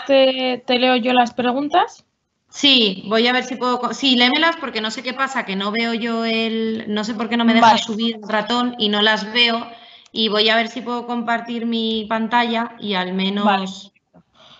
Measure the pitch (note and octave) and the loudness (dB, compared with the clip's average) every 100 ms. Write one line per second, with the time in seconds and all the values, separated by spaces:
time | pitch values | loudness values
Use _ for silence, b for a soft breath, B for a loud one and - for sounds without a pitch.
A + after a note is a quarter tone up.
0 | - C4+ C4 C4 B3+ B3 - B3 B3+ B3+ | 2 4 4 2 -2 -4 -2 0 2 2
1 | A#3+ B3 A#3 - B3 B3+ D4 E4+ A4+ - | 2 2 2 0 -2 -2 0 0 0 -4
2 | _ _ _ _ _ - C#4+ C4 G#3+ F#3 | _ _ _ _ _ 0 4 4 4 -2
3 | G3 A3 A#3+ B3+ B3 A3+ B3 B3 A3+ A3 | -2 0 2 0 -2 -4 -2 -2 -4 -2
4 | C#4 B3 B3 D4 E4 E4 C4 A3 A3 B3+ | 0 4 4 4 0 0 -6 -6 -6 -8
5 | B3 B3+ D#4 C4 G3 F#3+ G3+ A3 A#3 A#3 | -8 -4 -4 -4 -6 -4 -4 -2 -2 -2
6 | A#3 A3+ A3+ A3+ A3+ A3+ A3+ A3 - G#3 | -4 -4 -2 -2 -2 -2 -4 -4 -4 -4
7 | G#3+ A3 A3 A#3 A#3 A3+ A#3 A3 - G#3+ | -4 -4 -4 2 4 6 8 6 2 -2
8 | A#3 A3 G#3 G#3+ G3+ A#3+ B3 A#3+ G#3+ G#3 | -4 -4 -4 -2 0 -2 -2 -2 -2 2
9 | G#3+ G#3+ G3 A#3 A#3 A#3 A#3+ B B B | 2 2 0 0 2 0 -6 B B B
10 | B - A3 G#3 A3 A3+ A3+ B3+ A3+ A#3+ | B -2 0 2 4 2 0 -6 -6 -8
11 | A#3+ A#3+ A3 A#3 - A#3 A#3 A3+ A3+ A3 | -6 -6 -2 -4 -4 -6 -4 -2 -2 -4
12 | G#3 A3 A3 A#3+ A#3 A3+ A#3 - G#3 F#3+ | -4 -4 0 0 0 0 -4 -8 -4 -4
13 | F3+ F#3+ F#3+ G3+ G#3 G3 F#3+ - - _ | -2 -2 -2 0 2 0 -2 -10 -18 _
14 | _ _ _ b b | _ _ _ b b